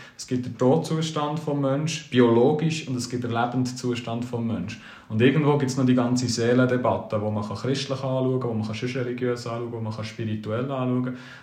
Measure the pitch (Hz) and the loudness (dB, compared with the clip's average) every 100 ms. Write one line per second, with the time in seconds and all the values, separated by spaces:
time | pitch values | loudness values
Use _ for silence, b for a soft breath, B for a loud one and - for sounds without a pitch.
0 | B - - 123 123 - 131 165 165 160 | B -16 -4 -4 -4 2 4 4 2 -2
1 | 160 151 147 156 - 143 135 143 156 - | -2 -2 -4 -4 -2 0 0 0 -2 -4
2 | - 123 120 117 135 - 160 - - 123 | 2 6 8 8 6 4 0 -2 -4 -6
3 | - 117 117 117 123 127 123 - 123 117 | -4 -4 -2 0 0 0 -2 -2 -4 -4
4 | 117 117 120 120 117 95 98 - B B | -4 -6 -4 -4 -4 -4 -6 -10 B B
5 | - 110 131 156 143 131 123 135 127 123 | -4 4 4 6 4 2 0 2 4 4
6 | 123 123 117 117 117 123 127 123 117 110 | 2 0 0 0 2 4 4 2 2 0
7 | - 107 107 107 107 104 123 143 - 127 | -2 -2 -2 -2 -4 -4 -2 -2 -4 -4
8 | 131 131 127 131 120 107 107 107 123 127 | -2 0 0 0 -2 -2 -4 -4 -4 -4
9 | 123 123 123 120 120 117 120 117 110 110 | -4 -2 -2 -2 -6 -6 -6 -6 -6 -6
10 | 107 - 110 107 107 113 139 131 127 127 | -8 -6 -4 -4 -4 -4 -2 -2 0 0
11 | 123 B B B | -2 B B B